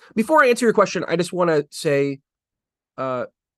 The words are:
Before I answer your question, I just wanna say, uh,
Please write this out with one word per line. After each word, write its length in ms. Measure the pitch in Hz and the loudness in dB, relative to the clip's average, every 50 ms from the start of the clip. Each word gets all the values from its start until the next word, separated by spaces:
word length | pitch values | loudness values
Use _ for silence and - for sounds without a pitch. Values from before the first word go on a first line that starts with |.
| - - - | -20 -6 -4
Before 280 | 220 220 311 311 302 285 | -4 0 2 4 4 4
I 40 | |
answer 180 | 247 240 226 247 | 4 2 2 0
your 80 | 220 - | 0 2
question, 320 | 214 190 185 - 180 - | 2 0 0 0 -6 -4
I 80 | - 170 | -4 -2
just 160 | 170 170 175 190 | -4 -4 -4 -2
wanna 320 | 175 180 170 160 147 147 - | -2 0 2 2 0 -2 -4
say, 500 | - - - 160 143 139 143 139 139 135 _ _ _ _ _ _ _ _ _ _ _ _ _ _ _ | -10 -6 -2 0 0 0 0 -2 -4 -10 _ _ _ _ _ _ _ _ _ _ _ _ _ _ _
uh, 280 | - 131 131 127 123 113 - _ _ _ _ _ | -10 -8 -6 -6 -6 -8 -10 _ _ _ _ _